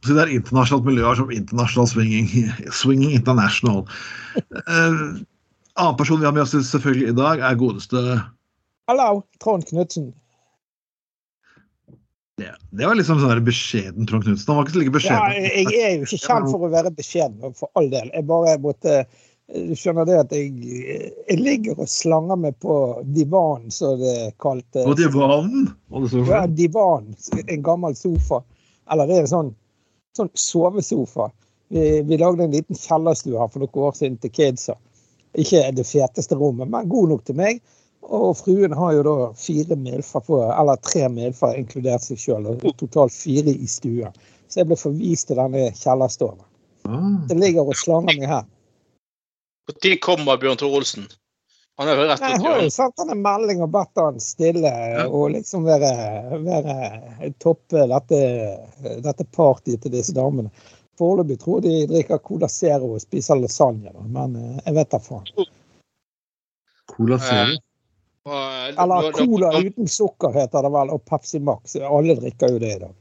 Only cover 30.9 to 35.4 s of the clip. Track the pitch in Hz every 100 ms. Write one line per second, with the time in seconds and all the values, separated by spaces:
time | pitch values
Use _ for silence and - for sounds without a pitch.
30.9 | 226 123 - 110 _ _ _ _ 165 156
31.9 | 151 147 160 170 175 170 147 156 156 -
32.9 | 160 165 156 - 117 117 139 135 - 139
33.9 | - 143 123 120 - 143 127 - 113 _
34.9 | _ _ _ _ -